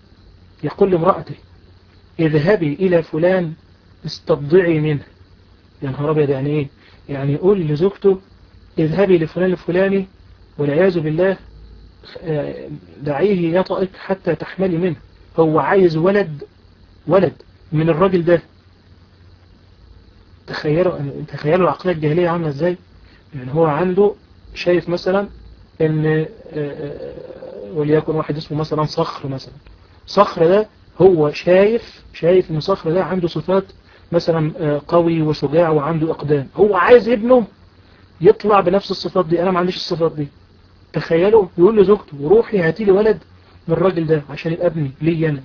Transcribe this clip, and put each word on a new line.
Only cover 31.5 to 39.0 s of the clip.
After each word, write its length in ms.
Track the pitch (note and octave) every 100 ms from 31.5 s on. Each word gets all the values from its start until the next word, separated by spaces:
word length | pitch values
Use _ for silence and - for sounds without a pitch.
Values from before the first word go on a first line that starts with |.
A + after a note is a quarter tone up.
| F#3 G#3 A#3 - - -
شايف 380 | - D#3+ F#3 -
إن 80 | D#3
صخر 320 | D3 F#3+ E3
ده 120 | F3
عنده 240 | D#3 F#3 E3+
صفات 360 | D#3 D3+ F#3+ G3 - _ - -
مثلًا، 380 | E3+ F3 E3 D#3 -
آه، 240 | D#3 D3 C#3+
قوي 340 | F3 E3+ E3
وشجاع 480 | D#3 D3+ C#3 D#3 E3+
وعنده 420 | D3+ C#3+ E3 D#3+
إقدام، 360 | - D3 D3 B2+ -
هو 200 | G#3 F#3
عايز 340 | F#3 A#3+ G3+
ابنه 380 | A#3+ A#3 B3+ G3+ _ - _ _ _ - _
يطلع 380 | E3 G#3+ G#3 G3+
بنفس 320 | F3 G3 -
الصفات 340 | F#3+